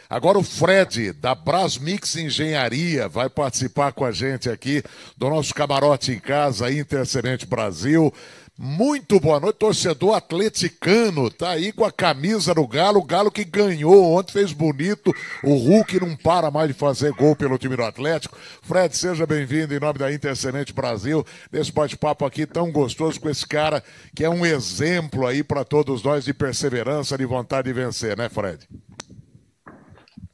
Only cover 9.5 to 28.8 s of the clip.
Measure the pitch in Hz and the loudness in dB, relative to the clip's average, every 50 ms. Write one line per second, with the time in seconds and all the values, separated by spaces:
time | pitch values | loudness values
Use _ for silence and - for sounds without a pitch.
9.5 | 208 - 208 214 190 - - 180 160 127 165 196 220 190 - - 160 170 202 220 | -2 0 0 0 0 0 0 -2 -2 0 2 2 2 0 0 -2 -4 -2 -2 -2
10.5 | - - - 170 - - - 160 190 226 233 214 175 147 131 113 - - 170 175 | -2 -2 -4 -4 -4 -4 0 2 4 4 4 2 0 0 -2 -2 -4 -4 -6 -4
11.5 | 180 160 165 208 214 - 226 202 - - 185 175 147 131 143 180 220 214 165 170 | -2 -2 -4 -4 -2 -2 -2 -2 0 0 0 0 0 0 0 0 0 0 0 0
12.5 | 175 156 151 117 117 143 170 202 208 202 165 127 160 180 208 214 - - 208 175 | 2 2 0 0 0 0 2 4 4 4 2 2 0 2 2 0 0 -2 -8 -4
13.5 | 156 202 208 202 180 156 147 156 185 202 185 170 160 180 196 190 - 202 202 190 | 0 2 2 2 2 2 6 8 10 10 10 8 4 2 0 0 0 0 0 0
14.5 | 147 147 160 160 147 131 151 185 208 - - 190 - - - - - - - 139 | 0 0 0 0 0 0 -2 -2 -2 -2 0 0 0 0 -2 -14 -10 -4 2 2
15.5 | 143 135 117 131 185 220 214 - 180 185 185 175 160 139 - 165 170 180 160 151 | 2 4 6 6 6 6 6 4 0 -2 -2 -2 -4 -2 2 2 2 4 2 0
16.5 | 143 151 160 156 131 - 147 143 135 - 139 147 131 - 135 151 151 - - 135 | 0 0 0 0 0 0 0 0 0 2 0 -2 2 4 4 4 4 4 2 -2
17.5 | 131 127 - 135 131 117 117 110 104 - 131 151 165 151 - - - - - - | -2 -2 -2 -4 -2 -2 -2 -4 -4 -4 -2 -2 -2 -2 -4 -8 -16 -18 -20 -20
18.5 | - - - - 165 185 185 165 - - - 185 180 156 165 151 156 151 143 127 | -20 -16 -8 -2 2 2 2 2 0 -2 -4 -2 -2 0 0 0 0 0 -2 0
19.5 | 139 156 160 151 143 143 139 151 147 135 139 135 147 147 - 143 135 120 - 135 | -2 -2 -2 -2 -2 -2 -2 -2 -2 -2 -2 -4 -4 -4 -4 -4 -4 -4 -4 -4
20.5 | 127 139 143 - - - 131 123 117 107 95 131 156 156 139 - - - - - | -4 -4 -6 -6 -6 -6 -4 -4 -4 -4 -2 -2 -2 -2 -2 -4 -8 -20 -18 -8
21.5 | - 147 151 151 160 156 151 139 - - - 151 147 - 147 135 - - 156 143 | -6 -4 -4 -2 0 -2 -2 -2 -2 -4 -2 -2 -2 -2 -2 -4 -4 -4 -6 -4
22.5 | - 165 175 170 156 151 143 120 - - 156 160 143 - - 156 143 - - - | -2 -2 -2 0 0 0 0 0 0 -2 -2 -2 -2 -2 -4 -6 -4 -4 -6 -4
23.5 | - 151 151 156 151 139 - - - - - - - - 147 160 170 175 175 170 | -2 0 0 0 0 -2 -4 -8 -20 -20 -20 -16 -6 -2 0 0 0 2 2 2
24.5 | 160 135 110 90 87 87 143 160 180 180 165 147 - 131 131 123 123 139 147 - | 2 0 -2 -4 -4 -2 -2 0 0 -2 -2 -4 -4 -2 -2 0 0 0 -2 -2
25.5 | 156 143 127 - - 147 151 139 135 120 95 135 147 147 127 139 135 - 147 135 | -2 -4 -2 0 2 0 2 2 -2 -2 0 0 0 0 -2 -4 -4 -2 -2 -4
26.5 | 120 - - 143 123 123 110 120 143 151 139 - 143 135 135 123 127 127 123 - | -2 -2 -2 -2 -2 -2 -2 -2 -2 -4 -4 -4 -4 -4 -4 -2 -4 -4 -4 -2
27.5 | - 135 127 127 127 120 127 123 113 - 120 110 101 98 120 110 - 110 101 95 | -4 -2 -2 -2 -4 -4 -4 -4 -6 -4 -4 -4 -4 -4 -4 -6 -4 -4 -4 -4
28.5 | 85 73 - - - - | -6 -8 -14 -20 -20 -20